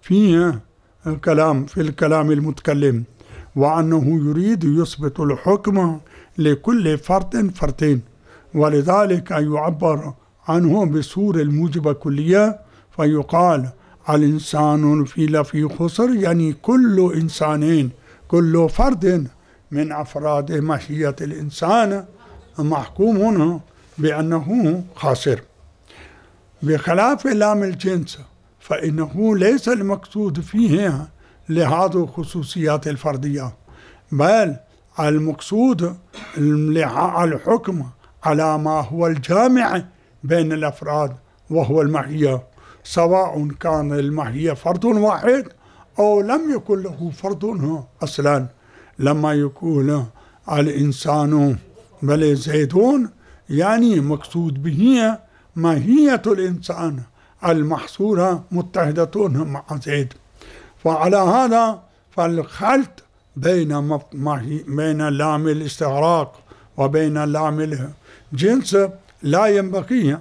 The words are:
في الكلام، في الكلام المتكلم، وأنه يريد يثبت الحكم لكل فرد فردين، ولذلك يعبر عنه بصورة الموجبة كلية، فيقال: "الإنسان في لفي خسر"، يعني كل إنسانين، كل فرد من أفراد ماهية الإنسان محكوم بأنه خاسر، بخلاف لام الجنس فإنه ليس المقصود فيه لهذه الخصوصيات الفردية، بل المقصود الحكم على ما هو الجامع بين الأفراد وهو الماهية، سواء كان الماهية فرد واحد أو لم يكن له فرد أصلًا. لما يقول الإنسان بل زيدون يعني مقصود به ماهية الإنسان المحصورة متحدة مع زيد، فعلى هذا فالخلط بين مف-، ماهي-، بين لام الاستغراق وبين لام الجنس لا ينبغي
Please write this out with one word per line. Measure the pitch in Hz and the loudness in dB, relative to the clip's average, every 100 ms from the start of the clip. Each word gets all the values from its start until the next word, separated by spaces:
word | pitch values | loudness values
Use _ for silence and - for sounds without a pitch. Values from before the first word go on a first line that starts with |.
في | - 190 208 165 175 120 _ _ _ _ 165 | 2 4 6 4 2 -2 _ _ _ _ -10
الكلام، | 156 175 151 156 139 143 | -4 0 2 2 0 -4
في | - | -4
الكلام | 156 131 156 156 151 | -4 -2 0 2 2
المتكلم، | 147 151 139 - 143 143 117 120 _ - - - 139 | 0 -2 -4 -4 0 0 0 -6 _ -20 -20 -10 0
وأنه | 139 160 160 160 139 160 147 | 2 2 2 2 2 0 0
يريد | 151 196 220 | 0 0 0
يثبت | 160 151 160 - 147 - | 2 0 -2 -4 -6 -2
الحكم | 147 135 185 202 202 196 175 156 - - - - | -2 -2 0 0 2 0 0 -2 -12 -20 -14 0
لكل | 151 143 - 240 165 151 | 2 2 0 0 0 -2
فرد | - 190 180 233 202 | 0 -2 0 -2 -2
فردين، | 180 143 - 151 131 - _ _ - _ | -2 -4 0 0 0 -2 _ _ -20 _
ولذلك | 156 151 147 151 196 202 175 175 | 0 2 2 2 2 2 0 -2
يعبر | 165 151 151 156 151 165 147 151 - _ _ - | -4 -2 -2 -2 -2 -2 -2 -6 -14 _ _ -2
عنه | 165 170 202 180 | 0 2 2 2
بصورة | 151 143 185 202 165 | -2 -4 -2 0 0
الموجبة | 147 147 165 156 147 | 0 0 -2 -2 -2
كلية، | 143 151 139 156 190 214 214 - _ _ - | -2 -4 -2 2 4 2 0 -16 _ _ -2
فيقال: | 151 151 135 170 180 151 127 - _ - - | 0 0 0 2 4 2 -2 -10 _ -12 -2
"الإنسان | 151 147 151 151 151 151 151 151 151 | 2 2 0 -4 0 2 2 2 2
في | 139 - 156 | 0 -2 0
لفي | 151 147 151 151 | 0 0 -2 -4
خسر"، | - 165 165 247 | -2 -4 0 0
يعني | 233 185 170 160 | 2 2 2 0
كل | 147 - 254 247 190 180 | -2 2 4 6 4 2
إنسانين، | 160 160 - 156 151 151 165 131 - _ - - | 2 -2 -2 -2 2 2 2 0 -6 _ -20 -2
كل | 175 165 165 160 | 2 4 2 2
فرد | - 262 208 185 180 131 _ _ _ _ | 4 2 2 0 0 -2 _ _ _ _
من | 147 156 | -4 -4
أفراد | 151 147 147 151 147 143 | -6 -8 -4 -2 -2 -2
ماهية | 156 151 147 - 147 147 135 | -2 -2 -4 -4 -4 -4 -4
الإنسان | 156 156 147 - 170 226 208 196 190 - - - - - | -10 -8 -10 -4 0 2 2 -2 -8 -20 -20 -20 -16 -4
محكوم | 147 151 127 - 214 208 220 196 160 170 - _ _ - | -2 -2 -4 0 2 4 2 2 2 -2 -10 _ _ -4
بأنه | 151 151 160 165 143 240 165 175 180 - | -2 0 -2 -2 0 0 2 0 -6 -4
خاسر، | 151 127 147 120 - _ - _ _ - - - _ _ _ _ | -2 0 0 -2 -6 _ -20 _ _ -20 -20 -20 _ _ _ _
بخلاف | 147 151 127 175 233 285 269 | -2 -2 0 2 2 2 0
لام | 214 208 208 | 2 2 2
الجنس | 196 180 185 180 - - 131 _ _ _ | -2 -4 -2 -2 -4 -12 -20 _ _ _
فإنه | - 156 160 151 151 165 220 202 | -8 -4 -2 -2 -4 0 0 2
ليس | 190 262 233 | 2 2 0
المقصود | 240 196 196 - 208 208 151 | -2 -2 -6 -6 -6 -4 -4
فيه | - 214 233 160 196 139 151 - _ _ - | -4 0 2 2 0 -2 -8 -18 _ _ -4
لهذه | 160 143 160 190 180 | 0 2 2 0 0
الخصوصيات | 156 - 165 175 139 - 156 147 151 | -4 -6 -8 -8 -8 -4 -2 -2 -4
الفردية، | 143 156 135 143 143 127 - - - - - _ | -6 -4 -4 -4 -6 -8 -12 -20 -20 -20 -20 _
بل | 139 160 220 190 131 _ _ _ - | 0 4 4 2 -4 _ _ _ -2
المقصود | 151 151 156 151 - 208 262 185 175 180 _ - - - | 0 0 -2 -6 -4 2 2 2 -2 -6 _ -20 -14 -2
الحكم | 147 151 156 160 151 - 180 170 170 143 - 226 214 175 127 - _ _ | 0 2 2 0 0 0 0 0 0 0 0 0 0 -6 -8 -16 _ _
على | 156 151 160 156 | 0 2 2 0
ما | 151 156 | 0 -2
هو | 143 165 170 | -4 -2 -2
الجامع | 156 123 185 254 254 226 180 180 _ _ _ | -2 0 2 4 4 2 -4 -6 _ _ _
بين | 135 170 156 | -2 0 0
الأفراد | 156 151 143 151 147 143 127 _ _ _ | -2 -4 -6 -4 -4 -4 -8 _ _ _
وهو | 160 120 156 | -2 2 2
الماهية، | 147 156 135 151 143 127 - _ - - | 2 0 -4 0 0 0 -6 _ -20 -20
سواء | - 175 170 185 185 151 147 | -6 0 2 2 2 -2 -6
كان | 139 170 156 147 | -4 -2 -2 -2
الماهية | 147 143 151 123 127 160 | -2 -2 -4 -6 -4 -4
فرد | 135 170 180 | -2 -2 0
واحد | 226 214 214 170 233 262 - _ _ _ _ - | 2 2 2 2 2 2 -2 _ _ _ _ 0
أو | 208 208 | 2 2
لم | 202 294 320 | 2 -2 -2
يكن | 254 - 196 | -4 -2 -4
له | 185 139 170 | -4 -10 -10
فرد | 135 190 190 202 202 139 160 123 _ | -8 -8 -6 -6 -4 -4 -4 -10 _
أصلًا. | 131 - 143 143 127 _ _ - - - | -8 -2 0 0 -2 _ _ -20 -20 -4
لما | 135 151 151 | 0 0 0
يقول | 147 143 135 170 147 135 147 117 - - _ - | 0 -2 -4 -2 0 0 -2 -4 -14 -20 _ -4
الإنسان | 151 151 143 143 131 156 151 147 151 143 127 - - - _ | 0 0 0 -2 -2 -2 0 2 2 2 0 -8 -20 -20 _
بل | 139 147 151 139 | -2 2 2 0
زيدون | 147 151 139 175 240 285 226 _ _ - - | 0 -2 2 2 4 2 -2 _ _ -20 -4
يعني | 147 190 226 240 185 | 0 2 4 4 2
مقصود | 143 147 - 170 165 135 | 0 -4 -4 -4 -4 -4
به | 160 147 233 254 220 220 _ _ _ 165 | -4 2 4 4 2 -2 _ _ _ -2
ماهية | 170 156 151 277 294 254 220 | 0 2 4 4 6 4 0
الإنسان | 190 185 175 - 170 165 135 117 _ _ _ 180 | 0 0 -4 -8 -6 -6 -6 -12 _ _ _ 0
المحصورة | 165 151 151 - - 202 190 185 175 175 | 0 0 -4 -8 -4 -2 0 0 -2 -4
متحدة | 180 180 190 151 156 165 208 196 | -6 -4 -2 -2 0 -2 0 0
مع | 131 156 139 - 147 | 0 -4 -8 -10 -10
زيد، | 147 143 131 - _ _ - - - _ | -4 -4 -4 -10 _ _ -20 -20 -20 _
فعلى | 160 160 170 196 | -2 0 2 4
هذا | 180 240 254 226 226 214 _ _ _ | 4 4 4 4 2 -2 _ _ _
فالخلط | - 170 170 135 - 202 269 262 - _ _ _ 139 | -4 -2 -2 -6 -4 0 2 0 -10 _ _ _ -4
بين | 151 180 156 147 | 0 2 0 -2
مف-، | 147 147 - | -2 -4 -6
ماهي-، | 143 143 143 120 151 143 | -8 -4 -4 -6 -8 -6
بين | 143 156 151 151 | -4 -2 -2 -2
لام | 139 156 151 156 | -2 -2 0 -2
الاستغراق | 151 147 - 151 139 160 170 143 - _ - _ - | -2 -6 -4 -2 0 2 2 -2 -10 _ -20 _ -4
وبين | 139 156 156 151 | 0 2 0 -2
لام | 147 151 156 151 156 143 139 147 _ - _ | -2 -2 -2 -2 -4 -6 -8 -14 _ -20 _
الجنس | 131 185 254 - 196 196 190 _ _ | 0 2 2 2 0 0 -4 _ _
لا | 147 170 214 | 0 2 4
ينبغي | 202 190 190 - 247 151 156 | 2 0 -6 -2 0 0 -2